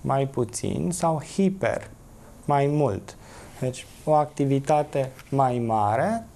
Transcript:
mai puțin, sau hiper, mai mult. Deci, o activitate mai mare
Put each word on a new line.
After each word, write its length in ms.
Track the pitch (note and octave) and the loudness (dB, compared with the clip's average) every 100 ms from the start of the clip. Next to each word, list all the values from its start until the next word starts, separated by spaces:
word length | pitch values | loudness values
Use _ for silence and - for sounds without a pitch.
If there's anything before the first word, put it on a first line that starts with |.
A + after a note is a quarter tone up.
mai 260 | C3+ C3+ C#3 | 0 0 0
puțin, 600 | C3+ A2+ - G2 G2 E3+ | -2 -4 -4 -4 -2 -2
sau 280 | F3 E3 D#3+ - | 0 0 -2 -4
hiper, 560 | - F#3+ F#3+ A2+ - - - - - - - | 0 2 2 -2 -2 -8 -18 -20 -20 -20 -10
mai 220 | - C#3+ C#3+ | 0 2 4
mult. 480 | D3 C#3 F#2+ - - - - - - | 2 2 0 -8 -18 -20 -20 -20 -6
Deci, 260 | B2+ B2+ - - | -6 -6 -16 -8
o 100 | - | 2
activitate 1000 | D3+ D3 - C#3 C#3 C#3 D3+ C#3+ C#3+ C3 - - | 2 2 0 2 2 2 2 2 -2 -4 -8 -4
mai 300 | C3+ C3 B2 | 2 2 2
mare 680 | A#2 A2 G#2 A2+ F3 A3+ - | 0 2 2 2 0 -2 -6